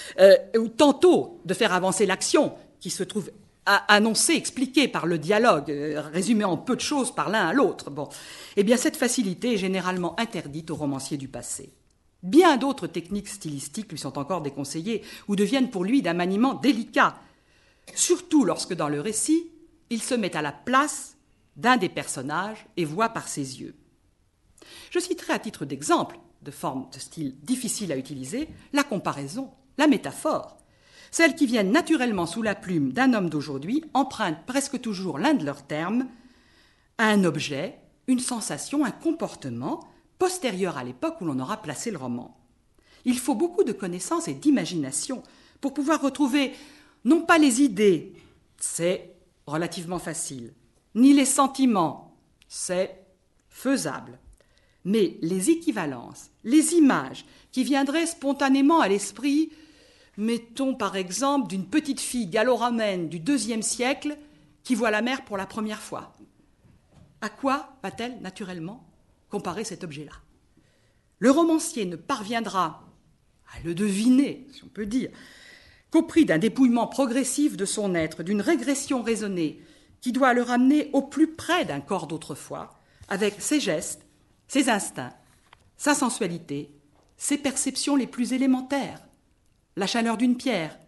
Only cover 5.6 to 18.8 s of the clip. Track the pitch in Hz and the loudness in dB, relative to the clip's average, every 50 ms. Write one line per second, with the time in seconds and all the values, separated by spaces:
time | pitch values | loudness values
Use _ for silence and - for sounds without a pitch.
5.6 | 139 156 143 143 147 156 147 151 143 151 147 185 185 214 240 208 208 185 165 156 | 2 -4 -6 -4 -4 -4 -4 -6 -6 -4 -4 -2 2 2 2 2 2 2 0 0
6.6 | - 262 240 - - - 302 277 233 - - 165 143 156 208 220 185 160 170 285 | 0 -2 -2 -2 -2 -2 -2 -2 -2 -2 -2 -4 -2 0 0 0 2 2 4 4
7.6 | 240 165 - - - 160 143 151 139 - - - - - - - - - - 202 | 2 2 0 -2 -10 -12 -8 -8 -10 -10 -10 -16 -18 -18 -18 -18 -16 -6 0 0
8.6 | 190 214 247 240 - 311 320 - 262 240 - 262 208 190 175 - 226 247 226 185 | 4 4 4 4 2 0 0 0 -2 0 0 0 -2 -2 -2 -2 -2 -2 0 0
9.6 | 190 185 190 185 170 185 185 180 175 170 - - 175 175 - 170 - 147 139 160 | 0 -2 -2 -2 -2 -2 -2 -2 -2 -4 -2 -4 -6 -4 -6 -8 -10 -8 -10 -10
10.6 | 160 - 151 143 151 139 135 131 131 - 156 139 135 127 - 120 - - - - | -8 -8 -8 -4 -4 -4 -4 -4 -6 -6 -8 -8 -8 -10 -12 -12 -10 -10 -12 -12
11.6 | - - - _ _ _ _ _ _ _ _ _ - 185 208 320 381 330 285 226 | -12 -16 -20 _ _ _ _ _ _ _ _ _ -4 4 6 6 8 8 6 4
12.6 | 262 277 - - 175 160 - 175 165 - 202 202 196 - - - - 156 143 139 | 2 -2 -2 -4 -6 -6 -6 -8 -8 -6 -8 -8 -8 -10 -14 -12 -10 -8 -8 -8
13.6 | - - - - - - 160 139 - 135 - 147 135 139 143 170 151 143 143 143 | -10 -10 -10 -12 -12 -10 -10 -10 -10 -8 -6 -6 -6 -4 -4 -4 -4 -6 -6 -6
14.6 | 139 - - 165 165 226 226 - - - - - - - 202 185 208 196 269 269 | -8 -6 -6 -6 -4 -4 -4 -6 -6 -10 -20 -12 -6 -2 2 2 2 4 4 2
15.6 | 254 196 - 185 180 196 262 277 - 170 170 175 175 185 190 208 240 269 220 - | 2 2 0 -2 0 2 2 2 2 2 0 0 0 0 2 2 2 2 0 2
16.6 | - 285 240 220 - - - 277 226 160 - - - _ _ _ _ _ _ _ | 2 2 2 2 0 -2 4 4 4 4 4 -2 -20 _ _ _ _ _ _ _
17.6 | _ _ _ _ _ - - - - - 349 - - - 302 294 226 170 156 - | _ _ _ _ _ -10 -4 -2 0 0 0 0 0 2 2 4 4 4 0 -2
18.6 | - - 185 165 | -4 -6 -4 -4